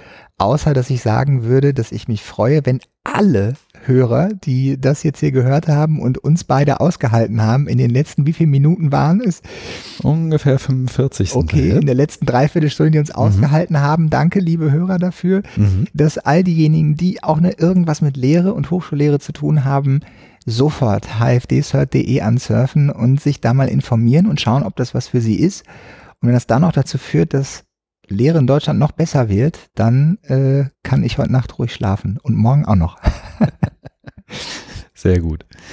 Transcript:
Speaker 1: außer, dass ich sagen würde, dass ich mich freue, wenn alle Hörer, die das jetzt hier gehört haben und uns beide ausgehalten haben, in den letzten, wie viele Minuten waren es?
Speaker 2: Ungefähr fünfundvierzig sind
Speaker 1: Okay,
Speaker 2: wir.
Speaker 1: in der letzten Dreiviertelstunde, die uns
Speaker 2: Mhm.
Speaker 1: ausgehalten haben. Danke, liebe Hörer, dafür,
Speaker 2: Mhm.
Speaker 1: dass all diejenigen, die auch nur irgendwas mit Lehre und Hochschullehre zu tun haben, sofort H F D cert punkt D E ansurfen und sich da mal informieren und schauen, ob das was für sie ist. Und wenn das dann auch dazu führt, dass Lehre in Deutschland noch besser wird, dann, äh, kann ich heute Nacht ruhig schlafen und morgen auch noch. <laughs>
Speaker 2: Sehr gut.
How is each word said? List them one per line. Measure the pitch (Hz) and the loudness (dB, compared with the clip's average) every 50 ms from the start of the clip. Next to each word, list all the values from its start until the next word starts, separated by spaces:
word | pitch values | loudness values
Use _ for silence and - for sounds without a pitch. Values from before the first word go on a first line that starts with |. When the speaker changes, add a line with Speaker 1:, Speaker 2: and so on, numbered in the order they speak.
| - - - - - _ _ - | -20 -20 -20 -20 -20 _ _ -4
Speaker 1:
außer, | 92 101 127 151 - 160 147 | 0 0 0 0 0 0 0
dass | 131 127 - | 0 0 -2
ich | 131 123 | -4 -2
sagen | - - 107 113 127 139 139 131 113 | -2 0 0 0 0 0 0 0 0
würde, | 113 123 135 135 143 143 | 2 2 2 2 2 0
dass | 131 113 - | 0 -4 -6
ich | - 107 - - | -8 -10 -6 -6
mich | 113 104 - | -6 -6 -6
freue, | - - - 104 117 147 156 139 | -10 -6 -2 0 2 2 2 0
wenn | 131 127 131 - _ _ _ _ | 0 -2 -2 -4 _ _ _ _
alle | - - - 214 202 147 101 98 107 131 - _ _ _ - - | -6 -2 0 2 2 2 2 0 -2 -4 -6 _ _ _ -10 -2
Hörer, | - 127 127 131 113 117 123 160 196 | 0 2 2 4 2 2 2 0 0
die | 220 190 - - 127 127 135 135 139 135 | -2 -4 -4 -4 -2 0 0 -2 -2 0
das | 127 151 147 - - | 0 0 0 0 -2
jetzt | 156 143 - | -4 -4 -2
hier | - 147 | -2 0
gehört | 135 131 120 127 135 147 165 - | 0 2 2 2 2 0 0 0
haben | 147 143 151 156 156 151 | 0 2 2 0 0 0
und | - 123 131 - | 0 -2 -2 -2
uns | - 139 151 170 - | 0 0 0 0 0
beide | - 131 135 147 147 - - | 0 0 2 2 2 2 2
ausgehalten | - 160 180 - - 123 110 117 113 - 104 113 110 | 0 0 0 0 0 0 2 2 2 0 0 0 0
haben, | 110 113 135 143 - | 2 2 0 0 0
in | - 123 | 0 0
den | 131 120 | 2 2
letzten, | 120 127 151 - - - 147 | 2 0 0 0 -2 -2 0
wie | 143 165 | 0 0
viele | - 165 156 | 2 2 2
Minuten | 139 139 139 151 170 185 165 147 | 4 4 4 4 2 2 0 0
waren | 139 139 135 147 170 202 | 0 2 2 2 2 2
es? | 254 214 170 - - - - - - - - - - - - - | 2 0 -2 -4 -8 -16 -18 -16 -16 -14 -16 -16 -16 -16 -12 -4
Speaker 2:
Ungefähr | - 127 147 160 165 160 156 147 - 139 131 135 | -2 0 0 0 0 0 -2 0 2 2 0 0
fünfundvierzig | - - 135 131 127 127 - - 131 139 - - 107 87 - | 0 -2 -2 -2 -2 -4 -2 -2 -2 -2 -2 -2 -4 -2 0
sind | - 82 | -2 -2
Speaker 1:
Okay, | 80 - 80 - | 0 0 0 2
Speaker 2:
wir. | 80 98 156 | 2 2 2
Speaker 1:
in | 147 | 2
der | 143 127 | 2 2
letzten | 127 139 151 - - - | 2 0 0 -2 -6 -6
Dreiviertelstunde, | 131 120 120 139 151 - 170 151 147 - - 156 156 | -2 0 0 0 0 0 0 -2 -2 0 0 0 2
die | 156 151 | 2 2
uns | 151 147 | 0 -2
Speaker 2:
Mhm. | - | -2
Speaker 1:
ausgehalten | - 113 110 104 95 113 147 143 156 175 - 165 143 | -2 0 2 2 2 2 2 2 0 0 0 0 0
haben. | 143 143 151 165 165 156 | 0 2 2 2 2 2
Danke, | 151 131 143 170 180 208 | 2 0 0 0 0 0
liebe | 190 165 165 170 156 151 | 0 0 -2 0 0 0
Hörer, | 139 151 175 185 190 175 | 0 0 0 0 -2 -2
dafür, | 175 185 175 - - 175 185 190 202 - - | -2 -2 -4 -4 -2 0 0 0 -2 -4 -2
Speaker 2:
Mhm. | - 107 101 95 92 123 - - | 0 0 2 2 0 -2 -2 0
Speaker 1:
dass | 147 151 156 - - | 0 0 0 0 -2
all | - - 143 165 185 | -2 0 2 2 2
diejenigen, | 185 170 160 156 156 156 160 156 151 151 | 2 2 2 2 4 4 2 2 2 0
die | 147 165 180 - - | 0 0 -2 -2 -2
auch | - - 156 151 | -4 -2 0 2
nur | 170 180 - - | 2 0 2 0
irgendwas | - 170 185 185 175 165 151 - | 0 2 2 2 2 0 0 0
mit | - 147 135 139 | 0 -2 -2 0
Lehre | 123 131 151 175 175 190 214 | 0 2 2 2 2 0 0
und | - 139 - | -2 -4 -4
Hochschullehre | 175 185 160 - - 143 147 147 143 143 | -4 -6 -4 -4 -4 0 0 2 2 0
zu | - - 151 | -2 -6 -10
tun | - 147 147 151 151 131 | -6 -2 0 0 0 0
haben, | 135 139 139 143 139 135 143 - - - - - - _ _ _ - | 0 -2 0 0 0 0 0 -2 -6 -14 -20 -20 -20 _ _ _ -6
sofort | 113 113 131 156 151 - 143 113 101 - - - - 107 | -2 0 0 0 0 0 0 0 0 -2 -4 -6 -4 -2
H | 117 123 123 | 0 2 2
F | 123 - - | 0 0 0
D | 131 131 | -2 -2
cert | 143 - - 135 139 135 | 0 0 -2 -2 -2 0
punkt | - | 0
D | 135 - - 123 | -2 0 0 -2
E | 135 | 0
ansurfen | - 104 117 123 - - 113 110 123 131 - 151 143 143 | 0 0 0 -2 -2 -2 0 0 0 0 2 2 0 0
und | - - - 123 135 143 | 0 0 0 2 2 2
sich | - 147 143 - | 0 -2 -4 -2
da | - 117 120 | -2 0 0
mal | 135 135 - | 2 0 0
informieren | - 135 139 - 123 113 113 117 123 156 185 220 | 0 -2 -2 0 0 0 2 2 4 4 2 2
und | 151 - | 0 0
schauen, | - 110 110 135 151 | 0 0 0 0 -2
ob | 202 - | -4 -4
das | - 131 - - | -6 -6 -4 -4
was | 127 123 - | -6 -6 -2
für | - 123 | -2 -2
sie | 117 113 107 | 0 0 0
ist. | 90 - 180 202 - - - - - - - - - - - - _ | 2 0 0 -2 -4 -12 -20 -20 -20 -20 -20 -20 -20 -20 -20 -12 _
Und | - 120 | 0 0
wenn | 120 | 2
das | 123 - | 0 0
dann | - 120 123 170 | 0 2 2 2
auch | 175 | 2
dazu | - 143 135 - - 139 | 2 0 -2 -2 -4 -8
führt, | - - - 151 165 160 - | -6 -2 -2 0 0 0 -2
dass | 135 139 - - - - _ _ _ _ _ _ _ _ _ | -4 -4 -4 -8 -14 -20 _ _ _ _ _ _ _ _ _
Lehre | 101 98 117 143 170 165 | -2 0 2 2 2 2
in | 135 | 2
Deutschland | 123 139 151 - - - 104 | 2 2 0 0 0 0 0
noch | - 151 | 0 0
besser | - - 160 165 - 143 123 113 | 0 -2 -4 -2 0 0 0 2
wird, | 101 98 123 170 - - - _ _ | 2 0 0 0 -2 -6 -12 _ _
dann, | - 110 113 117 131 143 156 180 220 | -2 0 2 2 2 2 2 0 -2
äh, | - - 131 131 135 135 135 139 139 135 - _ - | -2 -2 -2 0 2 2 0 0 -2 -4 -6 _ -6
kann | - 131 135 - | -2 -2 0 0
ich | 123 - - | -2 -2 -2
heute | 127 - | -2 0
Nacht | 120 127 120 - - - | 0 -2 -2 -4 -6 -6
ruhig | 127 117 - | -6 -6 -6
schlafen | - 120 104 95 101 - 98 95 - | -4 -2 -2 -2 -2 -4 -6 -6 -6
und | - - 113 | -4 -2 0
morgen | 107 104 113 135 147 151 | 0 2 2 2 2 2
auch | - 104 | 2 2
noch. | 95 82 78 - - | 2 0 0 -4 -2
<laughs> | - - - - - - - - 226 - - - - - - _ - - - _ _ - - - - _ - - - - - - - - - - - - _ | -2 -2 -2 -2 -8 -18 -4 -2 -2 -2 -2 -4 -6 -6 -6 _ -20 -20 -20 _ _ -20 -20 -20 -20 _ -16 -14 -14 -12 -14 -14 -16 -16 -18 -18 -18 -20 _
Speaker 2:
Sehr | - - - 92 87 | -6 -2 0 0 0
gut. | 82 82 78 78 - - - - - - | 0 -2 -6 -8 -10 -16 -20 -20 -20 -20